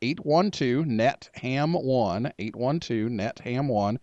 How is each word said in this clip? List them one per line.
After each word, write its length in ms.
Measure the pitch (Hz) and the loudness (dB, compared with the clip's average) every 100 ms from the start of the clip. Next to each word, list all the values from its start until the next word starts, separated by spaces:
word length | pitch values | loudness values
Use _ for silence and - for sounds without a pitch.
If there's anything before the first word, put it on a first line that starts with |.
eight 220 | 120 170 | -2 -2
one 260 | 147 160 202 | 2 4 2
two 340 | - 131 127 | 2 2 2
net 460 | 156 110 123 - - | 2 2 2 0 -8
ham 400 | - 127 135 156 | -10 -4 0 0
one, 600 | 175 131 127 101 92 135 - | 0 2 2 2 0 -4 -6
eight 160 | 107 | -8
one 260 | 107 127 165 | -4 -2 -2
two 280 | - 117 110 | -2 -2 0
net 320 | 113 110 - | -2 -4 -6
ham 260 | 123 123 143 | -4 -2 0
one. 320 | 107 101 117 | 2 2 -2